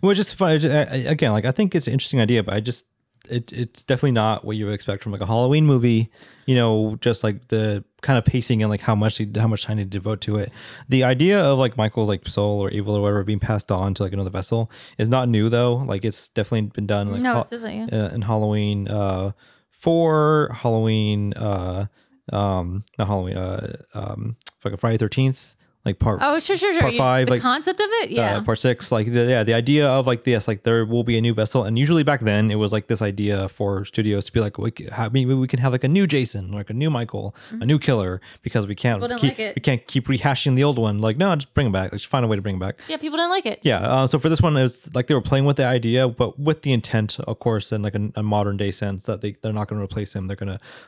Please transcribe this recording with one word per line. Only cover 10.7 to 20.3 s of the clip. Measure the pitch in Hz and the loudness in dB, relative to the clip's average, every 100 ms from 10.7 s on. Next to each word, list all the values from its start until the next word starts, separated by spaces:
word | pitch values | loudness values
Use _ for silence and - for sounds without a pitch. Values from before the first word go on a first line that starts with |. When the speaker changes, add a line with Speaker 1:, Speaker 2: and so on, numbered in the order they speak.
| - - | -14 0
Speaker 1:
The | 131 | 2
idea | 127 127 180 202 | 4 4 4 4
of, | 143 131 | 4 2
like, | 123 117 | 0 0
Michael's, | 107 117 104 | -2 0 -2
like, | 95 - | -2 -4
soul | 104 104 104 | -2 0 0
or | 95 | -2
evil | 101 101 104 | -4 -2 0
or | |
whatever | 101 101 | 2 0
being | 98 101 | 0 -2
passed | - 104 - | -2 -2 -2
on | 92 98 | -2 -2
to, | 92 | -2
like, | 95 | -4
another | 98 92 | -4 -4
vessel | 95 - 117 110 - - - | -6 -2 -2 -2 -8 -12 -4
is | 110 | 0
not | 131 123 | 2 2
new, | 110 113 | 2 4
though. | 120 123 120 | 4 2 0
Like, | 135 98 | -2 -4
it's | 110 - - | -4 -6 -6
definitely | - 101 113 104 | -4 -2 -2 -2
been | - 104 | -4 -2
done, | 101 101 | -2 -2
like, | 240 | -2
Speaker 2:
No, | 254 | 0
Speaker 1:
ha-, | 233 | -2
Speaker 2:
it's | - | -4
definitely, | 240 220 214 226 110 | -8 -10 -8 -4 -2
yeah. | |
Speaker 1:
uh, | 101 | -2
in | 117 | -4
Halloween, | 101 110 107 104 104 101 98 | -2 -2 0 0 -2 -2 -4
uh, | 104 98 92 98 - _ _ _ | -2 -2 -2 -4 -8 _ _ _
four, | - 170 165 165 156 151 | -4 0 2 2 2 4